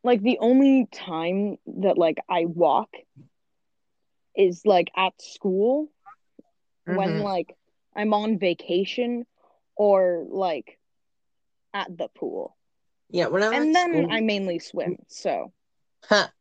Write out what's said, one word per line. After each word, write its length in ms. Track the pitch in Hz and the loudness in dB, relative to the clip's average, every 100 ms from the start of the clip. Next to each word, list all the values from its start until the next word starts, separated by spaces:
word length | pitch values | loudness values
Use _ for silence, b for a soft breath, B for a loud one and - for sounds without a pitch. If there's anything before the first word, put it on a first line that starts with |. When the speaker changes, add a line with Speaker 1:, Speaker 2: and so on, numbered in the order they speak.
Speaker 1:
Like, 180 | 247 240 | 2 2
the 160 | 214 247 | 2 2
only 480 | 233 262 277 269 226 | 4 6 6 4 2
time 640 | - - 160 170 190 202 - - | -6 -10 -6 -2 -2 -4 -6 -12
that, 320 | - 190 - | -2 0 2
like, 200 | 165 - - | 2 0 -4
I 160 | 180 170 | -2 -2
walk 420 | 165 165 139 220 - _ - _ _ _ _ _ _ _ _ _ _ _ - | 0 2 2 -2 -16 _ -20 _ _ _ _ _ _ _ _ _ _ _ 0
is, 280 | 190 175 | 0 2
like, 260 | 208 185 175 - | 2 4 2 -2
at 240 | 190 _ | -4 _
school 680 | - - 196 185 220 277 302 _ - - _ - _ _ _ _ | -20 -6 -4 0 2 0 -4 _ -20 -20 _ -20 _ _ _ _
when, 260 | - 180 190 185 | -6 -2 -2 -2
Speaker 2:
Mm-hmm. 40 | |
Speaker 1:
like, 320 | 202 185 156 - _ _ _ | -4 -4 -6 -14 _ _ _
I'm 200 | - 214 | -4 0
on 240 | 208 214 208 | 0 0 0
vacation 880 | 185 170 - 180 196 - 240 240 240 _ _ _ _ - | 0 -2 -2 -2 -2 -4 -4 -4 -10 _ _ _ _ 0
or, 480 | 208 196 180 175 - | 4 4 2 0 -6
like, 500 | 190 185 147 - _ _ _ _ _ _ _ _ _ _ | -6 -4 -6 -10 _ _ _ _ _ _ _ _ _ _
at 200 | 202 190 170 | -10 -10 -8
the 120 | 160 | -10
pool. 480 | _ - 85 - _ _ _ _ _ _ | _ -8 -8 -10 _ _ _ _ _ _
Speaker 2:
Yeah, 160 | 175 165 | -2 0
when 160 | 180 | 0
I'm 100 | 214 | 0
Speaker 1:
And 160 | 254 302 | 0 2
Speaker 2:
at 40 | |
Speaker 1:
then 160 | 339 349 | 2 2
Speaker 2:
school 180 | 320 170 | 0 0
Speaker 1:
I 80 | 220 | 0
mainly 380 | 220 202 190 170 | -2 -2 -4 -6
swim, 380 | - - - - _ | -8 -6 -6 -8 _
so. 440 | - 190 107 - _ _ _ _ _ | -8 -4 -4 -8 _ _ _ _ _
Speaker 2:
Huh. 240 | - 208 - _ | 2 2 2 _